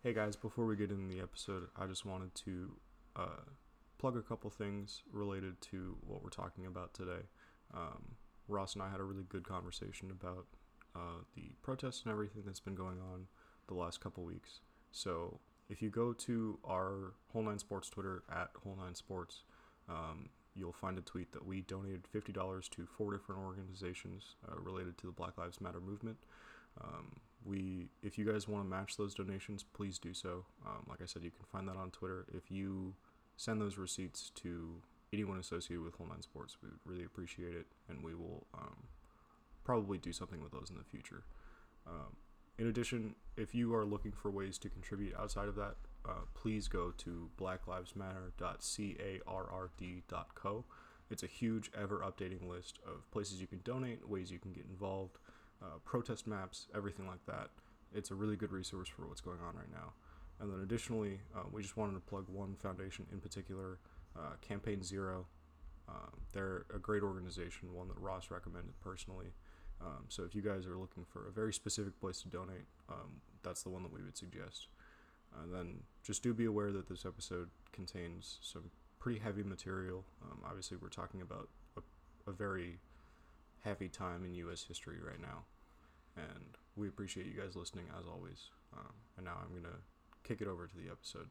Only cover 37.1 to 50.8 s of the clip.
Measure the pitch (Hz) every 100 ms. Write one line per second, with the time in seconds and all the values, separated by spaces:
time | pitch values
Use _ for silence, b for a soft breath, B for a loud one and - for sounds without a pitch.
37.1 | - 85 - 87 85 - - - 76 80
38.1 | 85 85 82 - - - - - - B
39.1 | B B B - - - 120 98 92 87
40.1 | - 90 78 73 65 - 92 - - -
41.1 | - - B B B B B - 82 64
42.1 | - - - - - 113 113 117 120 107
43.1 | - - - 107 120 120 117 104 101 107
44.1 | 98 104 98 98 95 101 92 - 101 98
45.1 | 87 104 104 101 101 101 - - - -
46.1 | - - - 113 107 95 92 87 85 -
47.1 | 85 85 - 92 92 - 92 90 101 95
48.1 | 95 92 - 90 95 - - 101 - 98
49.1 | 95 - 95 95 92 92 - 92 90 -
50.1 | 87 85 - 98 107 - B